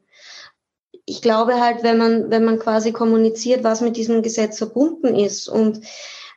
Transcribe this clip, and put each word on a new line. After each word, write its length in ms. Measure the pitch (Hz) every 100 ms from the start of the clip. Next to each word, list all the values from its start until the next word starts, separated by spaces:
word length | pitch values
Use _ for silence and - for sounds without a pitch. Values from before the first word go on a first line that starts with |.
| _ _ - - - _ _ _ _ - -
Ich 160 | -
glaube 380 | 233 220 226 240
halt, 240 | 240 240
wenn 140 | 233 226
man, 320 | 226 226 -
wenn 160 | 226 226
man 140 | 220
quasi 320 | 226 220 226
kommuniziert, 720 | 226 226 226 226 220 233 254
was 180 | 220 220
mit 160 | 240 233
diesem 240 | 226 226
Gesetz 380 | 220 220 214 -
verbunden 560 | 214 240 311 330 254 202
ist 340 | 202 - -
und 320 | 220 220 214 - - - - -